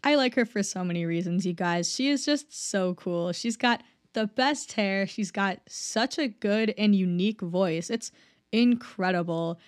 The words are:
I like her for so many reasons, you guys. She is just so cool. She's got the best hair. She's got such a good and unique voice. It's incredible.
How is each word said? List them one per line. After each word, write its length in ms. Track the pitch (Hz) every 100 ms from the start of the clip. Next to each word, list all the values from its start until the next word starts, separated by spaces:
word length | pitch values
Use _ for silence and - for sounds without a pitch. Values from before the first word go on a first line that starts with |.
I 100 | 277
like 200 | 294 254
her 100 | 247
for 180 | 233 214
so 220 | 196 190
many 200 | 180 170 170
reasons, 400 | 165 180 175 180
you 80 |
guys. 380 | 170 175 175 170
She 180 | - 262
is 140 | 285
just 280 | 294 294 - - -
so 240 | 202 185
cool. 380 | 180 - 175 175
She's 240 | 170 233 226
got 260 | 247 240 - _ _
the 140 | - 208
best 460 | - 262 302 -
hair. 340 | - 202 196 196
She's 240 | - 196
got 300 | - 196 185 -
such 520 | - - 220 254 -
a 100 | 277
good 460 | 208 208 214 220 -
and 180 | 214
unique 460 | 202 185 175 202 214
voice. 500 | 175 180 190 160 170
It's 220 | 226 - _ _ _ _
incredible. 1040 | 220 240 240 - - 185 180 170 165 165 170